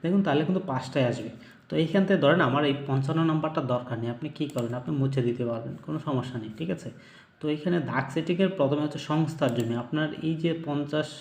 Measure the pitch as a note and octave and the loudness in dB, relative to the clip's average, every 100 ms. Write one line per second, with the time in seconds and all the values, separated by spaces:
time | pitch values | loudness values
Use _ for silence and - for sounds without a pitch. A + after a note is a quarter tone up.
0 | E3 G3 E3 C#3+ D#3 D3 - C3 - D3 | 4 2 4 2 2 0 0 -4 -2 0
1 | B2 - - - - - - D#3 D#3+ G3 | 2 0 -6 -12 -20 -20 -4 0 2 4
2 | F#3+ F#3+ C#3+ F3 C3+ C#3 D3 C3+ - C3+ | 4 6 6 6 4 4 2 0 0 0
3 | C#3 D#3+ E3 D#3 D#3 D#3 C3 B2 B2 A2+ | 2 2 2 2 0 -2 0 -2 -2 -4
4 | A#2 A#2 D3+ - C#3+ - A#2 B2 C#3+ D3 | -4 -4 -8 -4 -4 -2 -4 -6 -2 0
5 | C3+ C3+ A#2+ A#2+ A#2+ A#2 A#2+ - - D#3 | 2 2 0 0 -2 -4 -6 -12 -6 -6
6 | D3+ C3 B2+ A#2+ A2 A2 E3 E3+ C3 - | -2 -2 -2 -8 -10 -8 -6 -6 -8 -14
7 | - - - _ D3+ D3+ F3+ F3 C3 B2+ | -20 -20 -20 _ -4 -2 0 0 0 -2
8 | - E3 D#3+ F3 F#3+ F#3+ C3+ D3 D3+ - | -2 -4 -2 2 2 2 2 2 0 -4
9 | - D#3 D#3 - C3+ A#2 A#2 A#2 A#2+ D#3 | -2 0 0 0 0 2 0 -2 -2 -2
10 | D3+ - D#3 D#3+ E3 E3 D3 C#3+ C#3+ D3+ | -2 -2 -2 0 0 -2 -2 -2 0 -2
11 | D3+ - | -2 -8